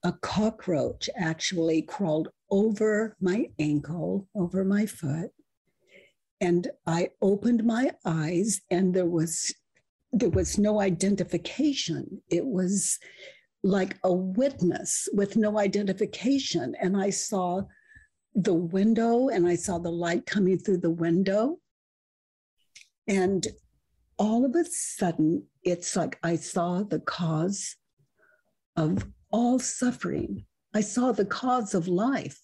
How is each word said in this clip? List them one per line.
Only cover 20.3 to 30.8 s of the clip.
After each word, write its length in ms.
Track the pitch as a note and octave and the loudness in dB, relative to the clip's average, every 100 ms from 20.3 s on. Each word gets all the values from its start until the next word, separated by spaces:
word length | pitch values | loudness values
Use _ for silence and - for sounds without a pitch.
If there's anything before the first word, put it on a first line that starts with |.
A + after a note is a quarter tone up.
| G#3+ F#3 F#3 | 2 2 2
through 220 | F#3+ F#3 | 2 0
the 100 | E3+ | 2
window. 680 | E3 E3 E3+ F#3+ G3+ A#3+ F4 _ _ _ _ _ _ _ _ _ _ _ - - _ - | 0 2 2 4 2 0 -2 _ _ _ _ _ _ _ _ _ _ _ -20 -20 _ -2
And 400 | G3 F#3 F#3+ D3+ - _ _ _ _ _ - | 2 2 0 -2 -8 _ _ _ _ _ -2
all 260 | G#3+ A3+ C4+ | 0 4 2
of 80 | E4 | 2
a 100 | E4 | 0
sudden, 800 | - - - F#3 E3 D#3 E3+ - _ | -4 -8 -2 -2 2 2 2 -4 _
it's 320 | F3+ F3 - G3+ | -2 -2 -2 -2
like 240 | - - | -2 -2
I 120 | E3 E3+ | -2 -2
saw 480 | - G3 E3+ F3+ | -2 -2 0 -2
the 160 | G#3 D#3 | -2 -4
cause 760 | - - E3+ D#3 F3 G3+ - - _ _ _ _ _ _ _ _ _ - | -4 -4 -2 0 0 -2 -8 -12 _ _ _ _ _ _ _ _ _ -2
of 320 | D#3 F#3+ - - _ | 0 0 -4 -14 _
all 280 | A3 A#3+ B3+ | 0 2 2
suffering. 840 | - - B3+ B3 F3 D3 - - - _ _ | 0 -2 -2 -2 -4 -4 -4 -8 -12 _ _
I 60 | G#3 | -2